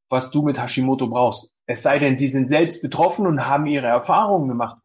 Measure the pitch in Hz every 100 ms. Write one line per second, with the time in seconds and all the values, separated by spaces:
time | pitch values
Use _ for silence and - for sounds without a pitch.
0 | _ 127 - 151 147 127 123 - 131 131
1 | 120 120 123 107 - _ - 117 147 143
2 | 143 131 139 135 127 151 170 - 143 -
3 | - - 190 147 135 139 151 143 123 120
4 | - 160 214 190 135 120 110 -